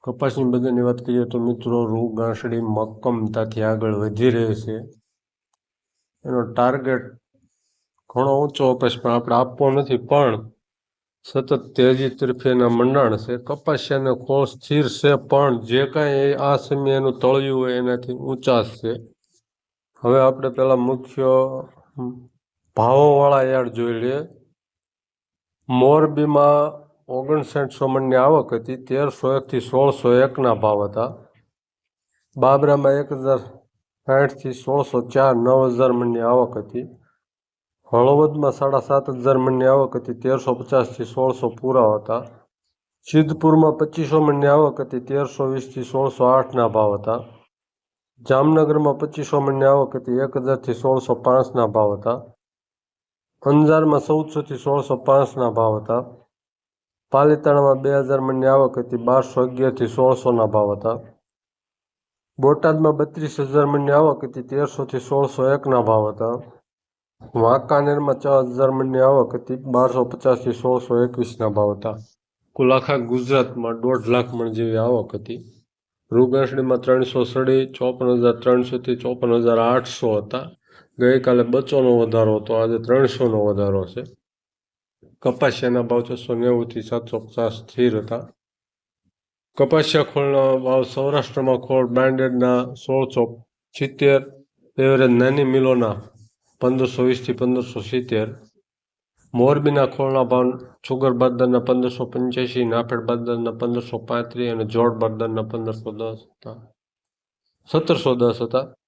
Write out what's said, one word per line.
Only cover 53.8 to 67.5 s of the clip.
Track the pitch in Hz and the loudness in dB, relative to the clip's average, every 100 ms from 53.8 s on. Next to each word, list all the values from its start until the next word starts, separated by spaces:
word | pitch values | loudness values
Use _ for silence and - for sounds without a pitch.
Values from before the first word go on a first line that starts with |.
| 156 143 | 4 0
ચૌદસોથી | - 156 151 151 143 131 | 0 -2 -2 -8 -8 -8
સોળસો | 143 139 - 131 | -4 -4 -2 -4
પાંચના | - 135 135 127 123 | 2 2 2 -2 -2
ભાવ | 113 113 107 | 0 0 -2
હતા. | 107 120 123 - _ _ _ _ _ _ _ _ _ | -4 -4 -6 -20 _ _ _ _ _ _ _ _ _
પાલીતાણામાં | 135 151 151 151 143 139 135 | 4 4 4 4 4 4 2
બે | 139 | 0
હજાર | 139 131 135 | 0 0 -2
મણની | 131 131 131 | 0 0 2
આવક | 135 131 131 | 4 2 -2
હતી, | 123 123 117 | -6 -4 2
બારસો | 131 127 - | 2 2 -2
અગિયારથી | 127 127 131 127 117 117 | -2 0 -2 0 -4 2
સોળસોના | 131 127 127 120 110 | 2 2 0 0 2
ભાવ | 107 104 | 2 0
હતા. | 101 113 123 - _ _ _ _ _ _ _ _ _ _ _ _ - | -2 -4 -6 -10 _ _ _ _ _ _ _ _ _ _ _ _ 0
બોટાદમાં | 135 147 160 156 156 147 | 2 4 2 4 2 2
બત્રીસ | 151 160 151 - 135 | -4 -4 -8 -6 0
હજાર | 147 143 | 2 2
મણની | 143 143 143 | 0 2 4
આવક | 156 139 | 4 0
હતી, | 131 127 123 | -8 -12 -6
તેરસોથી | 135 143 - 131 131 120 | -4 -4 -6 -8 -8 -2
સોળસો | 139 135 139 131 | -2 -2 0 0
એકના | 139 139 127 | 0 2 2
ભાવ | 110 110 107 | 2 2 0
હતા. | 104 113 123 - _ _ _ _ _ _ _ - 120 | -4 -4 -6 -12 _ _ _ _ _ _ _ -8 0
વાંકાનેરમાં | 113 | 2